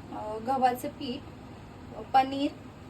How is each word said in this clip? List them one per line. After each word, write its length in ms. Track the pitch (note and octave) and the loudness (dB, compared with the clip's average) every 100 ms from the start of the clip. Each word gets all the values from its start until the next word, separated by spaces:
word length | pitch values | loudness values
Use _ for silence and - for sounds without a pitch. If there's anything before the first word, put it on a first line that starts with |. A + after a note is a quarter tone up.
| - | -10
अ, 260 | G#3+ G#3+ A3 A3+ | -8 -6 -4 0
गव्हाचं 420 | C4+ B3+ B3 C#4+ | 4 6 4 -4
पीठ, 320 | - C4 C4 - - - - - - - - | -6 -6 -6 -8 -14 -14 -14 -14 -14 -12 -12
अ, 60 | |
पनीर, 500 | A3+ C4 C4+ C#4 D4 - - - | 4 6 6 4 0 -2 -14 -14